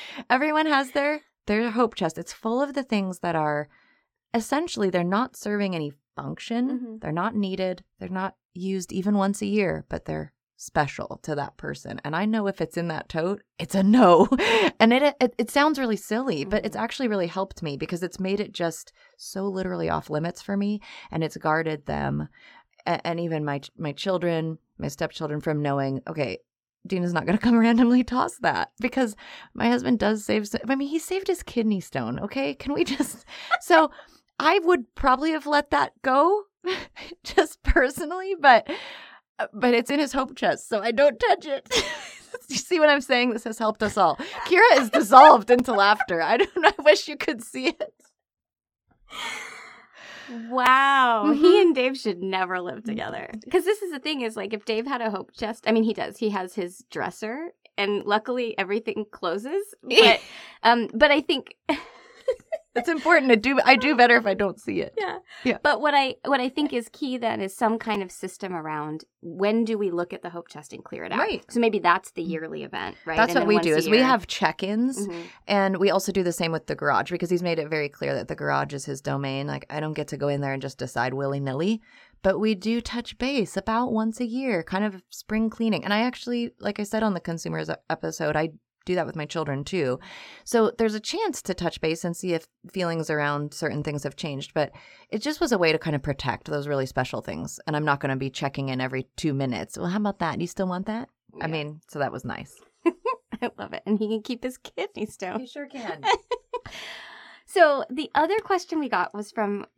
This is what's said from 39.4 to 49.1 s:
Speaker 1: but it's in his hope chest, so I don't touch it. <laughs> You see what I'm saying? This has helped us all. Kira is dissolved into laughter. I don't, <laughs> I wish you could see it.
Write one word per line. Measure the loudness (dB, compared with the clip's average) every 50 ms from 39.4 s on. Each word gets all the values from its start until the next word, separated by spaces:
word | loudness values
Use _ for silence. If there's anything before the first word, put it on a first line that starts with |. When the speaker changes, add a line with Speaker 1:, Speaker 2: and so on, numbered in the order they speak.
| -8 -8 -4
Speaker 1:
but | 0 2 4 4
it's | 4 2 2
in | 0 0
his | 0 0
hope | 0 -2 -4 -4 -4
chest, | -2 0 0 0 -2 -4
so | -4 -4 -2
I | -2 0
don't | 2 4 4 4 4 2
touch | 2 2 2 2 0
it. | -6 -6 -6 -4 -2 0
<laughs> | 0 0 -2 -6 -10 -12 -16 -18 -20 -20 -18 -18 -16 -10 -8
You | -6
see | -6 -4 0 2 6
what | 6 6
I'm | 6 4
saying? | 2 0 0 2 2 0
This | 0 -4 -6
has | -8 -6
helped | -4 -2 -2 -2 -2
us | -2 -2 2
all. | 4 4 4 2 0 -6 -12 -10 -8 -2
Kira | 2 4 6 8 8 8 6
is | 4 2
dissolved | 2 0 4 10 12 12 12 12 12 10 6 4
into | 4 4 4 2
laughter. | 2 4 6 6 4 4 2 -2 -2 0
I | 2 2 2
don't, | 2 2 0 2
<laughs> |
I | 4 4 4 4 6 6
wish | 6 6 6 4
you | -4 -8
could | -6 -4 -4 -4 -6
see | -6 -12 -8 -4 -2 -2
it. | -2 -2 -6 -10 -12 _ _ _ _ _ _ _ _ _ _ _ _ _ _ _ _ _ _ _ _ _ _ -16